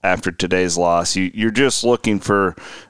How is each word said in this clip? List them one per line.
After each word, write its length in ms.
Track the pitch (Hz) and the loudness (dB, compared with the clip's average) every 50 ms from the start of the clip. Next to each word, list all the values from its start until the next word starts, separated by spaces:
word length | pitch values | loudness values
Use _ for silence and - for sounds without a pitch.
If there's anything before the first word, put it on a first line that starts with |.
| - | -2
after 260 | 92 90 90 - 95 | 0 0 0 -2 -6
today's 480 | 85 - - 87 92 90 92 90 85 87 | -6 -4 -2 0 0 0 0 0 0 0
loss. 380 | 87 87 85 85 82 - - | 2 2 2 2 0 0 -2
You, 160 | 95 92 92 - | -2 -2 -2 -2
you're 160 | 104 110 113 | -2 -2 -2
just 360 | 107 113 139 143 - - - | 0 2 2 2 2 0 0
looking 340 | 120 123 117 - 117 107 98 | 2 0 2 2 0 0 0
for, 380 | - - 104 101 98 92 85 - - - - - - _ | 0 0 2 2 2 0 -2 -4 -14 -18 -20 -20 -20 _